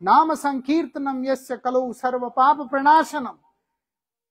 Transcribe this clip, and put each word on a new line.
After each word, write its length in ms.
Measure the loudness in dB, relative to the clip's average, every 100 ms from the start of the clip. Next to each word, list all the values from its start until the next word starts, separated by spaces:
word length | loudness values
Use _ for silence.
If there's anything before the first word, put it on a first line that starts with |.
"নাম 320 | 2 4 4
সংকীর্তনম 920 | 0 -2 -4 -2 -2 -2 -6 -8 -6
যস্য 340 | -4 -6 -6 -8
কলৌ 340 | -2 -2 -4
সর্ব 360 | -4 -4 -4 -6
পাপ 340 | 2 2 2
প্রণাশনম, 760 | 0 0 4 4 4 -4 -8 -12 _ _ _ _ _ _ _ _ _